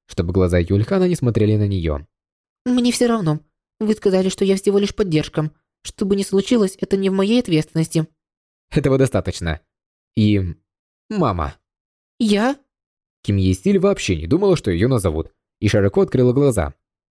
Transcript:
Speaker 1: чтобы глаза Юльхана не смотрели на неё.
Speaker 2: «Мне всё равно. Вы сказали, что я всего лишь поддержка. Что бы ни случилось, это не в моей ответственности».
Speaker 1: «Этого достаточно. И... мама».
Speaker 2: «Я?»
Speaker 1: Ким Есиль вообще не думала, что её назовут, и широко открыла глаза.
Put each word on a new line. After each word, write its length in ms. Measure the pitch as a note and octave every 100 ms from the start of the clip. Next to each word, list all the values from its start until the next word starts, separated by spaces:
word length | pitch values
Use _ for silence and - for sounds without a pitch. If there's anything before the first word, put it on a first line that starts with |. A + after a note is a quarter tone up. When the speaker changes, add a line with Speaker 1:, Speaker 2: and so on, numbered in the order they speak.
| -
Speaker 1:
чтобы 260 | - E2+
глаза 260 | F#2 F2+ F2
Юльхана 500 | E2+ G2 A2 G3 F3+
не 80 | E3+
смотрели 400 | A#2+ G#2+ G#2+ G#2+
на 100 | G2+
неё. 400 | G2 E2 C#2+ - _ _ _ _ _
Speaker 2:
«Мне 280 | B3 B3 A#3+
всё 160 | - A#3+
равно. 320 | A3+ D#3+ D3+ _ _ _ -
Вы 140 | G#3+
сказали, 340 | G#3+ G3+ F#3 F#3
что 160 | -
я 120 | G3 F#3+
всего 220 | G#3 G3+
лишь 160 | G#3
поддержка. 560 | - G3 D#3 - - D3+ - _ _
Что 220 | - -
бы 120 | G3 G3
ни 60 |
случилось, 540 | F#3+ G3 G3 A#3+ F#3+ -
это 160 | - G3
не 140 | F#3+
в 20 |
моей 280 | F#3+ G3 A#3+
ответственности». 640 | A#3+ D#3 D#3 D#3+ D#3+ D#3+ D#3 _ _ _ _ _ _
Speaker 1:
«Этого 280 | - C3+ C3
достаточно. 640 | C3 G2 F2+ - E2+ D2+ _ _ _ _ _ -
И... 380 | G#2 G2+ F2+ - _ _ _ _ -
мама». 460 | G#3+ C3+ F2 D2 - _ _ _ _ _ -
Speaker 2:
«Я?» 380 | A3 G3+ A#3+ C#4+ _ _ _ _ _ _
Speaker 1:
Ким 140 | - G2
Есиль 420 | F#2+ F#2 F#3+ G3
вообще 380 | G3 - - D#2+
не 100 | E2
думала, 300 | D#3+ G3+ D#3+
что 140 | G#2+
её 180 | E2+ A#2+
назовут, 440 | B2 F#2 D#2 - _ _ -
и 80 | G#2
широко 340 | G#2+ G2 G3
открыла 300 | F#3+ C3 B2
глаза. 420 | B2+ C#3+ G2+ D2 - _ _ _